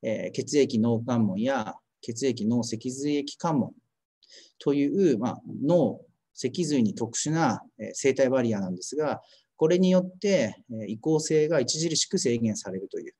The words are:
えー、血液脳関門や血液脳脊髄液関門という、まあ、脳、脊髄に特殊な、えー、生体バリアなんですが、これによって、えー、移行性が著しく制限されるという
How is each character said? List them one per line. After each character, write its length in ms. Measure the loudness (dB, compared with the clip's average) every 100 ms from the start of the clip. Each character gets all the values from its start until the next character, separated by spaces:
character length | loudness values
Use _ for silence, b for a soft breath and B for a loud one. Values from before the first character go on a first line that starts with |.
え 280 | -4 -4 -4
ー、 20 |
血 260 | -6 0 2
液 220 | 4 4
脳 220 | 2 0
関 240 | 0 0 2
門 160 | 0
や 340 | -2 -2 -4 -10 _ _
血 240 | -12 -4 -2
液 200 | -2 0
脳 180 | 0
脊 260 | 0 -6 -6
髄 280 | -6 -2 -2
液 200 | -4 -6
関 220 | -2 -2
門 140 | -2 -6 _ _ _ _ B B B _
と 160 | -2
い 400 | 0 0 2 2
う、 60 | 2
ま 120 | 0
あ、 100 | -4 -10 -4
脳、 380 | 2 4 4 -2 -16 _ _
脊 300 | -6 -6 -2
髄 180 | 0 2
に 140 | 2 0
特 240 | -6 -4
殊 120 | -2
な、 300 | 2 2 0 -6 _
え 100 | -12
ー、 40 |
生 200 | -2 0
体 160 | 4 2
バ 120 | 4
リ 140 | 2 0
ア 60 |
な 80 | -4
ん 60 | -6
で 60 |
す 140 | -8 -4
が、 260 | -2 -4 b b b _
こ 100 | 2
れ 100 | 4
に 120 | 6
よ 100 | 4
っ 180 | 2 -4
て、 360 | 0 2 2 -4 _
え 140 | -10 -8
ー、 0 |
移 140 | -6
行 200 | 0 0
性 300 | 2 2 2
が 80 | 2
著 380 | 0 -2 -2 -2
し 80 | 0
く 120 | 0
制 200 | 0 2
限 180 | 0 -2
さ 160 | -6
れ 80 | -8
る 80 | -8
と 120 | -10
い 80 |
う 40 | -12